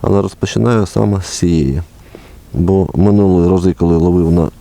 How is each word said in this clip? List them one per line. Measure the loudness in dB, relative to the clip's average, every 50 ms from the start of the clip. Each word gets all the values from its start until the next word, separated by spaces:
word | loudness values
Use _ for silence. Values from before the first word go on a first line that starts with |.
Але | 0 0 0 0 0
розпочинаю | -2 -6 -8 -8 -6 -4 -2 -2 0 0 0 -2
саме | -2 -2 -2 -2 0 -2 -2 -4
з |
цієї. | -8 -8 -4 -2 0 0 0 0 0 -2 -4 -6 -10 -16 -20 -20 -20 -20 -20 -20 -20 -20 -20 -20 -12 -4
Бо | -2 0 0 2 0 0 -2 0
минулі | 0 2 2 2 2 2 2 2 2 2 2
рази, | 2 2 0 0 0
коли | 0 0 0 2
ловив | 2 2 2 2 2 2 2 2
на | 0 0 -2 -4 -10